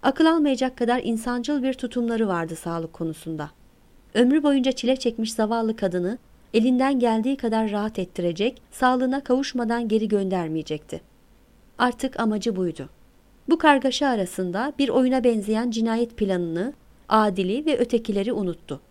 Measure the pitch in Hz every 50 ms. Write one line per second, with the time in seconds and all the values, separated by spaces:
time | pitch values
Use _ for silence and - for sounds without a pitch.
0 | - - 269 - 320 320 330 330 294 294 269 - 262 254 254 - 247 226 240 254
1 | - - 233 220 226 - 240 247 240 277 294 285 247 269 262 262 - 233 - 247
2 | 240 233 233 220 226 202 185 170 165 165 165 160 - 170 170 165 165 160 - -
3 | 170 165 160 - - 170 165 151 151 151 - _ - - _ _ _ _ - -
4 | _ - _ 208 247 247 277 311 285 294 285 277 247 262 262 - - 233 262 262
5 | - 240 226 226 220 220 - - 220 208 233 233 226 220 220 220 208 190 175 180
6 | 175 180 226 254 _ - - - - _ - 240 220 254 254 247 262 269 285 254
7 | 240 233 226 220 214 262 277 269 - 233 220 220 220 214 202 208 208 220 214 -
8 | 185 180 - - 175 175 170 156 196 247 254 - - _ - - 254 254 254 254
9 | 254 262 254 277 277 - 247 262 277 - - 247 240 220 233 233 240 226 214 220
10 | 214 208 214 202 196 185 185 185 170 160 160 160 156 - 151 151 151 - - 160
11 | - _ _ _ _ _ - _ _ _ _ - _ - _ - - 247 233 226
12 | - 262 254 - 233 220 214 214 190 233 208 185 185 175 156 - 139 127 - _
13 | - - _ _ _ _ _ - _ - 330 330 - 311 285 269 277 269 254 -
14 | 294 277 247 220 190 185 - - 185 180 175 196 220 294 - - 277 247 - 269
15 | 254 254 254 262 226 247 233 220 196 208 220 220 240 247 220 226 220 226 226 226
16 | 240 226 226 - 214 196 190 180 175 170 160 165 190 254 294 _ _ - - -
17 | - - - 220 214 208 185 190 196 185 202 254 302 320 294 - 247 233 - 233
18 | 226 - 202 196 196 226 240 214 202 180 - - - - 143 135 _ _